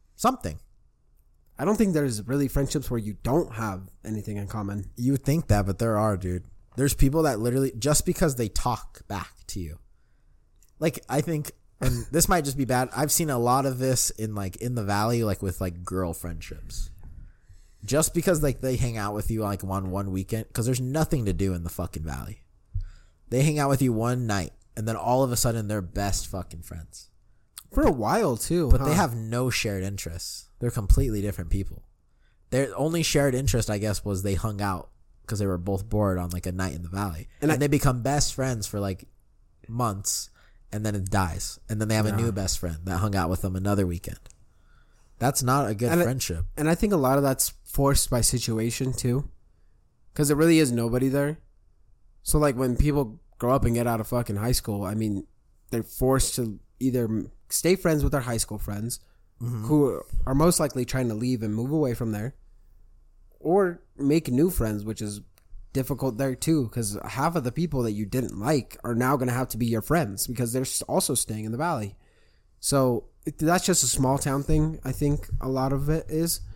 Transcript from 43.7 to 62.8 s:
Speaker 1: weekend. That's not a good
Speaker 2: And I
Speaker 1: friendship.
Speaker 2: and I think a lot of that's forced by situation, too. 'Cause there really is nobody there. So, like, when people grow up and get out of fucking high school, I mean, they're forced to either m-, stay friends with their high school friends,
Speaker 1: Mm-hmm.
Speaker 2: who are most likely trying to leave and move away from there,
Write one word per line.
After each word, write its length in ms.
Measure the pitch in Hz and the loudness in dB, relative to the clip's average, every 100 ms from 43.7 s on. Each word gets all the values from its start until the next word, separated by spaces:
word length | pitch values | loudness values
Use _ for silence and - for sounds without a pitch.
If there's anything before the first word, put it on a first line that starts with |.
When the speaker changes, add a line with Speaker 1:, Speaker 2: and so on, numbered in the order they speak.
| 101 92 | 2 0
Speaker 1:
weekend. 340 | 87 - - - - - _ - - _ - - - | -2 -8 -12 -16 -20 -20 _ -20 -20 _ -20 -18 -2
That's 240 | 123 - | 0 0
not 260 | 123 143 110 | 2 2 2
a 60 | 104 | 0
good 160 | 120 | 2
Speaker 2:
And 100 | 170 | 4
I 20 | |
Speaker 1:
friendship. 420 | 139 131 - 82 - - | 2 0 -4 -4 -4 0
Speaker 2:
and 120 | 151 | 2
I 60 | 170 | 2
think 160 | 208 | 2
a 40 | 180 | 4
lot 200 | 127 139 | 4 4
of 60 | |
that's 300 | 139 131 - - | 4 2 -2 -4
forced 460 | - - 139 139 - | -6 2 4 4 2
by 120 | 120 | 2
situation, 720 | - 123 120 110 117 - 131 | 2 0 -2 -2 -2 -2 -4
too. 360 | - 123 127 143 - _ _ _ _ _ _ - | -2 0 0 -4 -12 _ _ _ _ _ _ -10
'Cause 140 | - 147 | 0 2
there 100 | 147 | 4
really 220 | 165 160 | 6 6
is 120 | 139 | 6
nobody 360 | 120 117 123 131 | 2 0 2 2
there. 300 | 139 143 156 - _ _ _ - - - - | 2 0 -2 -12 _ _ _ -20 -20 -20 -12
So, 140 | - 151 | 2 4
like, 180 | 147 120 | 4 4
when 200 | 131 120 | 2 4
people 420 | 147 143 113 - - - | 4 4 0 -4 -18 -4
grow 160 | 123 135 | 2 4
up 100 | 120 | 4
and 80 | |
get 140 | 117 117 | 2 2
out 120 | 113 | 0
of 80 | - | -2
fucking 280 | 123 117 101 | -2 -2 -2
high 160 | 117 | 0
school, 320 | 120 - 101 | 0 0 -4
I 100 | 98 110 | -2 -2
mean, 300 | 110 98 - _ _ _ - | 0 -2 -6 _ _ _ -6
they're 100 | 113 | -6
forced 520 | 107 - 131 131 - - | -6 0 2 4 2 -2
to 240 | 113 98 - - | -4 -6 -14 -2
either 260 | 131 123 113 | 0 0 0
m-, 260 | 110 - - - | -2 -4 -12 -6
stay 260 | - 165 190 | 0 2 2
friends 280 | 175 156 | 2 2
with 80 | - | 2
their 100 | 143 | 0
high 160 | 120 113 | -2 -2
school 220 | - 104 | -4 -6
friends, 400 | - 101 113 - - _ _ - | -6 -6 -6 -8 -14 _ _ -10
Speaker 1:
Mm-hmm. 240 | 120 117 110 | -8 -4 2
Speaker 2:
who 360 | 151 135 82 - - - | 4 4 2 -2 0 2
are 100 | 135 | 4
most 240 | 170 175 | 4 4
likely 260 | 147 131 120 | 0 -2 -2
trying 240 | 131 120 | -2 -2
to 60 | 107 | -2
leave 260 | 123 120 | -2 -2
and 100 | 110 | -2
move 180 | 107 127 | -2 -2
away 220 | 156 135 117 | 0 0 0
from 160 | 113 | -2
there, 220 | 104 117 - - - - - | -4 -6 -10 -20 -20 -20 -20